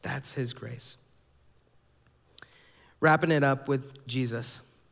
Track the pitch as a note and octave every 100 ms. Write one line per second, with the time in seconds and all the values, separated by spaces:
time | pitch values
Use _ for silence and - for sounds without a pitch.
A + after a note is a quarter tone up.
0 | - C3+ - - B2 - A#2 A#2 - -
1 | _ _ _ _ _ _ _ _ _ _
2 | _ _ _ - - - - _ _ _
3 | D#3 D#3 E3 D#3 C#3 C3+ - C3+ C3 -
4 | - B2+ B2 A2+ - - - _ _